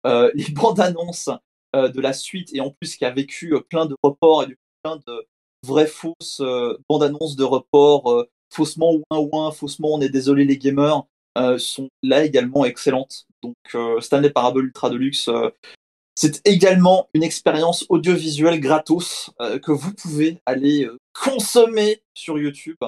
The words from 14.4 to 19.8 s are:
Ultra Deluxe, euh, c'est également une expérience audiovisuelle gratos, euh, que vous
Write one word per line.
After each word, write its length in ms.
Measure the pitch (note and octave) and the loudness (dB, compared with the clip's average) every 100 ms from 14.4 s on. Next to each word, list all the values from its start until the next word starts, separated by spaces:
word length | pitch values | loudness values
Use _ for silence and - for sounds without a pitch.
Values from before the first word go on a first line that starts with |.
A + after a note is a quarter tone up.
| B2 C3 | 2 0
Ultra 240 | C3 - B2+ | -2 -4 -4
Deluxe, 400 | A#2+ C3+ - - | -2 -4 -2 -4
euh, 220 | A#2 A#2 _ - - _ _ _ - | -2 -4 _ -20 -20 _ _ _ -2
c'est 240 | D#3 C#3+ G3+ | -2 2 2
également 600 | F#3+ F#3+ F#3 F3+ F#3 - | 4 6 6 6 4 2
une 80 | D#3 | -2
expérience 640 | E3 - - D3+ E3 E3+ - | -2 0 0 2 0 -2 0
audiovisuelle 680 | E3+ D#3+ E3+ D#3+ D3 D#3+ E3+ | 0 2 0 -2 0 2 2
gratos, 720 | C3+ D#3 - E3 F3 - - - | 0 0 2 -2 -2 -12 -14 -10
euh, 200 | A#2 B2+ | -6 -6
que 100 | - | -4
vous 220 | C#3+ | -4